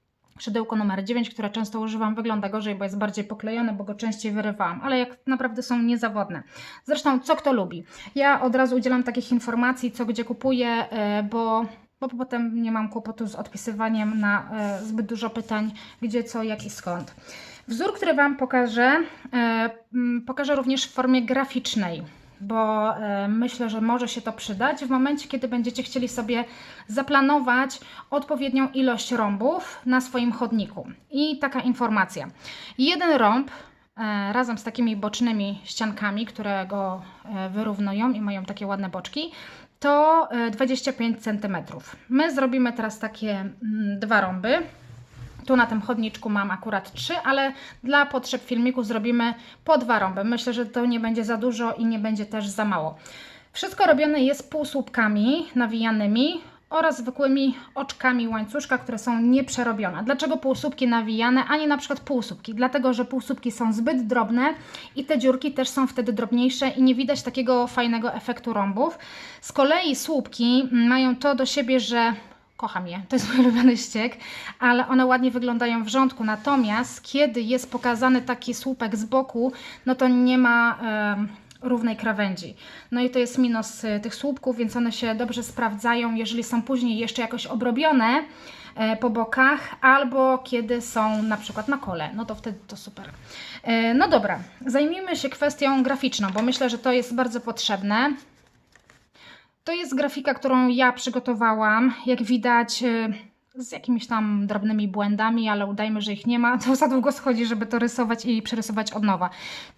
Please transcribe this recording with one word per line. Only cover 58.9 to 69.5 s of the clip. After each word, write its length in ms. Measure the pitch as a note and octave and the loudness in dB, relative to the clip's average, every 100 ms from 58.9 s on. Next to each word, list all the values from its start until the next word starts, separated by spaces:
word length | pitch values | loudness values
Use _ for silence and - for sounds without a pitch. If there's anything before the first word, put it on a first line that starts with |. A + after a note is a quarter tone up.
| A#3+ | -6
są 220 | B3 A#3 | -2 2
nieprzerobione. 840 | A#3 C4 C4 - A#3+ G#3 G3 D#3+ | 4 4 2 -2 -2 0 -2 -4
Dlaczego 340 | G#3+ C4+ D4+ D#4 | -2 -2 0 -2
półsłupki 500 | C4 C4 D4+ C4+ B3+ | 0 0 -2 0 2
nawijane, 580 | A#3 A3 A3 A#3 C4 - | 2 0 0 2 2 2
a 120 | D4+ | 0
nie 100 | D4+ | 2
na 100 | C#4+ | 0
przykład 220 | - C#4+ | -2 -8
półsłupki? 540 | - C4+ G#3 F#3 - | -2 -2 -2 -10 -10
Dlatego, 400 | A3 B3+ C#4 B3+ | -2 0 2 0
że 120 | A#3 B3 | 0 0
półsłupki 460 | C4 - - B3 | -4 -4 -4 -4
są 220 | G#3+ A#3 | -2 0
zbyt 340 | A3 A#3 C4 A3+ | 0 2 0 0
drobne 460 | B3 A3 A#3 C#4 D#4+ - - - - | 0 2 2 0 -2 -10 -18 -14 -10
i 100 | C4+ | -2
te 140 | D4+ | 2
dziurki 320 | C4 B3+ D4+ | 4 2 0
też 180 | - C4 | -2 -2
są 180 | - C4 | 0 0
wtedy 260 | - A3+ | 0 -2
drobniejsze 560 | G#3 A3+ A#3+ B3+ B3+ C4+ | -2 0 2 2 2 -2
i 140 | - | 4
nie 120 | C4 B3 | 6 6
widać 260 | C4 C#4 | 2 -2
takiego 460 | - B3+ B3 B3 B3 | -2 -2 2 2 2
fajnego 460 | B3 A#3+ A#3 A3+ | 0 0 0 -2
efektu 400 | - - A#3+ - | -4 -6 -6 -4
rąbów. 440 | G#3+ G3 G3 D#4 E4 - - - - | 0 0 2 0 -2 -14 -18 -18 -18
Z 100 | - | -8